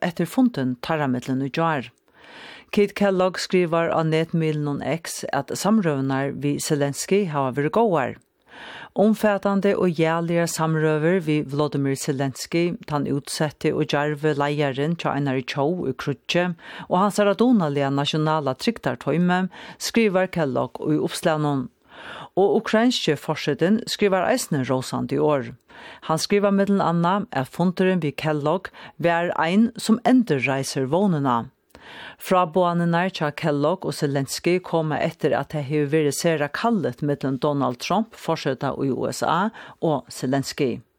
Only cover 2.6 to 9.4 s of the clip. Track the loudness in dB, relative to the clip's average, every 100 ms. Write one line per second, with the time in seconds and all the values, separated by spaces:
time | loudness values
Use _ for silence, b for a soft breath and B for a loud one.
2.6 | B 0 0 2 2 4 2 0 0 2
3.6 | 2 2 2 2 2 2 2 0 0 0
4.6 | -2 -4 -2 -4 -4 -10 -4 -4 -4 -2
5.6 | 2 2 2 0 0 0 -2 -4 -2 -2
6.6 | 0 0 0 -2 0 0 0 -2 -2 0
7.6 | 0 2 2 2 -2 -6 _ _ _ B
8.6 | B B B 2 4 4 2 2